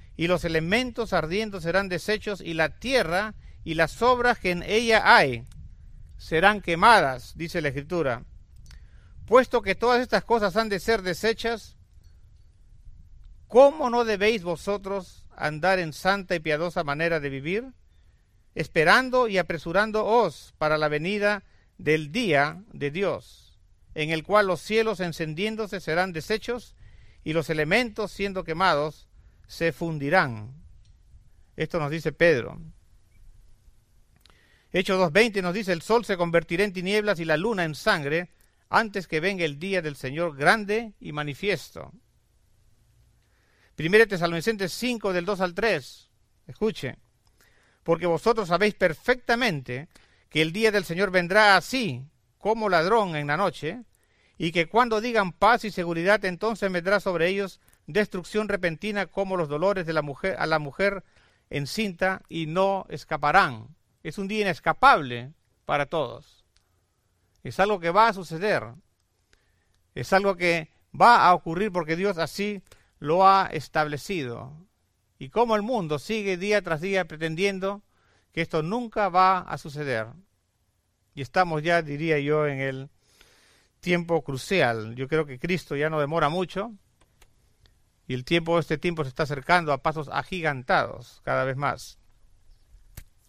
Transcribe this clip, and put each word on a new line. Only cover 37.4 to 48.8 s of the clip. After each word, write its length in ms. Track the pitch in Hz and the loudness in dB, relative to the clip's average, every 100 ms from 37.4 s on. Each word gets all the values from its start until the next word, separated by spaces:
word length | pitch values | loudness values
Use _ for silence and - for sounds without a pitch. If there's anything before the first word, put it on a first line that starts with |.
| 208 196 | 0 -2
en 100 | 165 | -2
sangre 560 | 143 220 185 143 160 180 _ _ _ _ | -2 0 0 0 -4 -4 _ _ _ _
antes 400 | 190 220 202 170 | 0 0 -4 -4
que 120 | 156 | -2
venga 240 | 180 190 | -2 -2
el 140 | 160 143 | -4 -4
día 240 | 190 185 | -4 -4
del 140 | 156 139 | -4 -8
Señor 400 | 131 147 170 139 | -8 -4 -6 0
grande 580 | 151 220 196 214 226 - | 2 2 0 -4 -6 -14
y 100 | 160 | -12
manifiesto." 800 | 147 147 131 202 175 - - 71 208 _ _ _ _ _ _ _ _ _ _ _ _ _ _ _ _ _ - | -8 -8 -4 -4 -4 -6 -16 -18 -20 _ _ _ _ _ _ _ _ _ _ _ _ _ _ _ _ _ -6
Primera 300 | 160 214 220 | 4 6 6
Tesalonicenses 640 | 180 170 170 220 214 190 | 4 0 0 -2 -2 -4
cinco, 400 | - 247 233 202 | -4 -4 -4 -2
del 120 | 180 | -2
dos 160 | 175 185 | -2 -2
al 120 | 185 | -2
tres. 560 | 180 220 165 - - _ _ _ _ - | 0 0 0 -4 -18 _ _ _ _ -20
Escuche. 500 | - 214 - 127 - _ _ _ _ _ _ _ _ | -4 -4 -4 -8 -10 _ _ _ _ _ _ _ _
Porque 240 | - 165 175 | -2 0 2
vosotros 400 | 165 220 226 170 | 0 2 0 0
sabéis 260 | 175 208 | 2 2
perfectamente 1120 | - | 2